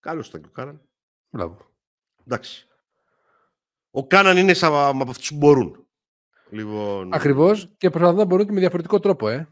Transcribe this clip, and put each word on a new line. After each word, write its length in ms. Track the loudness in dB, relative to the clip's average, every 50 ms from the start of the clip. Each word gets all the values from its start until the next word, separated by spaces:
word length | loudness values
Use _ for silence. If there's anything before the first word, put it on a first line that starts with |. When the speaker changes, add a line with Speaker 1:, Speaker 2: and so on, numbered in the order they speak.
Speaker 1:
καλός 280 | _ -12 -12 -12 -12 -14
ήταν 120 | -18 -20
και 80 | -20 -18
ο 40 | _
Κάναν. 280 | -16 -16 -16 -18 -20 _ _ _ _ _ _ _ _ _ _
Speaker 2:
Μπράβο. 400 | -12 -10 -10 -10 -12 -18 _ _ _ _ _ _ _ _ _ _ _ _ _
Speaker 1:
Εντάξει. 420 | -10 -10 -10 -10 -14 -20 -20 _ _ _ _ _ _ _ _ _ _ _ _ _ _ _ _ _ _ _ _ _ _ _ _ _ _
Ο 160 | _ -10 -4
Κάναν 300 | 2 2 4 4 4 4
είναι 180 | 4 4 4 2
σαν, 180 | 2 2 0 2
από 360 | 2 2 0 0 -2 -4 -6
αυτούς 180 | -8 -12 -12 -12
που 80 | -6
μπορούν. 500 | 2 6 6 6 6 2 -4 -8 -18 _ _ _ _ _ _ _ _ _ _ _ _ _ _ -14
Λοιπόν, 640 | -12 -10 -8 -8 -8 -6 -6 -8 -8 -8 -6 -6
Speaker 2:
Ακριβώς. 580 | -2 0 0 2 4 4 2 2 0 -4 -16 _
Και 140 | _ -4 -2
προσπαθούν 280 | 0 2 2 2 2 2
να 60 | 0
μπορούν 220 | 2 2 0 0
και 60 | 0 -2
με 80 | 0
διαφορετικό 400 | 0 0 -2 -4 -4 0 -2 0
τρόπο, 280 | 2 2 0 0 0 -4
ε. 200 | -4 -4 -8 -12